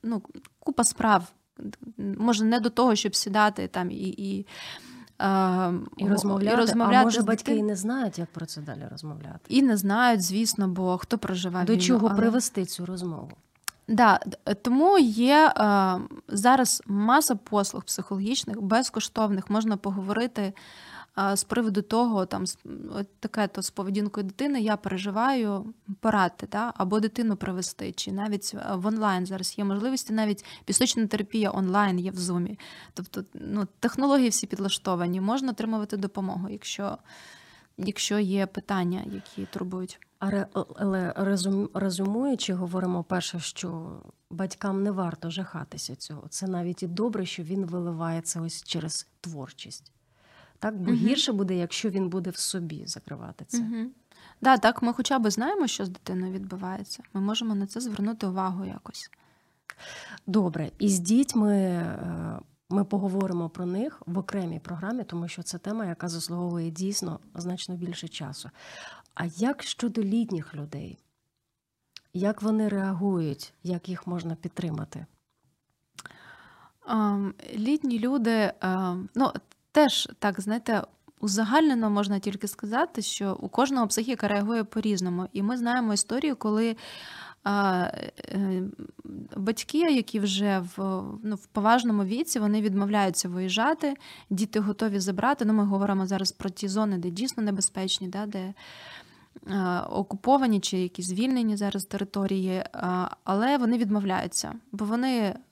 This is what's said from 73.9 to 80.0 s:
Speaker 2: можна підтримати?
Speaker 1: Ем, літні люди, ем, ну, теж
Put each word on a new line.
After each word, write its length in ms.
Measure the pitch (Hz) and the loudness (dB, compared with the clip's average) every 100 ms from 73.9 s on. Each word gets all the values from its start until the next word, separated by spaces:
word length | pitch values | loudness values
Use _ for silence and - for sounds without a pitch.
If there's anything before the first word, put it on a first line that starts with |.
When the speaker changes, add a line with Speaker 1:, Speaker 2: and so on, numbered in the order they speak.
| 180 - | -8 -6
Speaker 2:
можна 280 | 175 165 165 | -6 -4 -6
підтримати? 720 | 175 - 170 156 156 - 160 _ _ _ _ _ _ _ _ - - - - - - - - _ - | -8 -6 -6 -6 -8 -12 -16 _ _ _ _ _ _ _ _ -20 -20 -20 -20 -20 -20 -20 -20 _ -4
Speaker 1:
Ем, 440 | 226 208 202 202 - - 214 | 0 2 0 -2 -6 -12 -4
літні 440 | 220 302 277 233 | 0 0 0 0
люди, 540 | 240 277 233 226 202 - | 2 2 2 4 2 0
ем, 480 | 185 185 185 180 196 - | -2 0 -2 -4 -6 0
ну, 160 | 269 - _ _ _ - | 0 0 _ _ _ 6
теж 340 | 294 - | 6 4